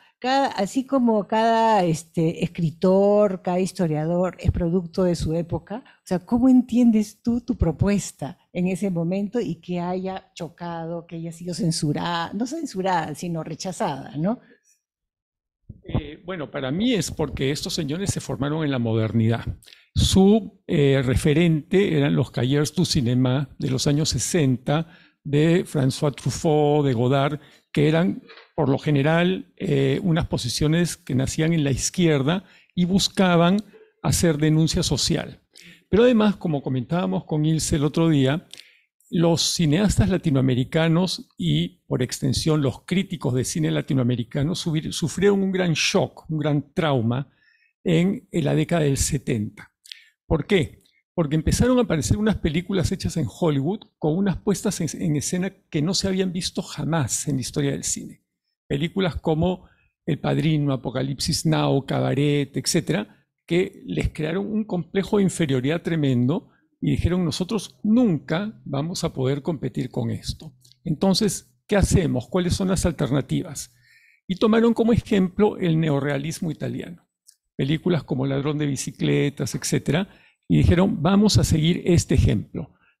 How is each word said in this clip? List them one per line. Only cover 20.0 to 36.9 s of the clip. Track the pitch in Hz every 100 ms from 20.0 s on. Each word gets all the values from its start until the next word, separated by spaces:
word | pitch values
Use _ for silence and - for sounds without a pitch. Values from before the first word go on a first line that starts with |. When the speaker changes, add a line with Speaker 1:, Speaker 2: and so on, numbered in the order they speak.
| - 190 196 220 196 - -
Speaker 2:
eh, | 165 139 139
referente | 123 123 160 147 175 156 - 185 202 151
eran | 143 165
los | 127
Cahiers | - 123 143 151 -
du | 165
Cinéma | 160 120 127 127 131 143 -
de | 151
los | 127 151
años | 143 160
sesenta, | 123 - 180 135 120 - 151 160 - _ _
de | 151 143 165 160 151
François | 156 131 - 151
Truffaut, | - 135 - 170 151 147 151 139
de |
Godard, | 117 123 139 143 147 - _ _
que | 160 147
eran, | 160 190 - - - - -
por | 135
lo | 139
general, | 151 143 147 165 175 185 - -
eh, | 190 139 135 135
unas | 190 156 135
posiciones | - 120 - 151 165 165 -
que | - 127
nacían | 135 - 160
en | 165
la | 139
izquierda | 131 - - 170 143 131 190 - - _ -
y | 175
buscaban | 196 - - 185 170 170 208 - - _ _
hacer | 156 - 175 147
denuncia | 156 156 160 185
social. | - 139 - 71 - - _ _ - - _
Pero | 190
además, | 247 226 208 190
como | 180 143
comentábamos | 151 131 117